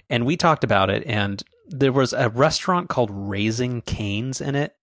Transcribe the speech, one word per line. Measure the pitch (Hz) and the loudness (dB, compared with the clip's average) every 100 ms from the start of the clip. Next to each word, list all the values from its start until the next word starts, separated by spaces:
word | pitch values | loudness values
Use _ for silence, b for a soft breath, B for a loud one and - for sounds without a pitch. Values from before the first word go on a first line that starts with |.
| b | b
and | 120 120 | -2 0
we | 170 | 2
talked | 170 151 | 2 2
about | 113 101 95 | 4 4 4
it, | 107 - | 0 -2
and | 107 101 98 - _ - | -2 -2 -4 -12 _ -10
there | 135 135 | 0 2
was | 135 127 | 4 2
a | - 120 | 2 0
restaurant | 117 151 - - 180 170 | 4 2 2 0 -2 0
called | - 113 | 0 -2
Raising | 101 101 101 107 113 123 120 | -2 -6 -2 0 0 -2 -4
Cane's | - - 104 101 127 131 | -4 -4 -2 -4 -4 -6
in | 143 | -4
it, | 143 147 _ | -2 -2 _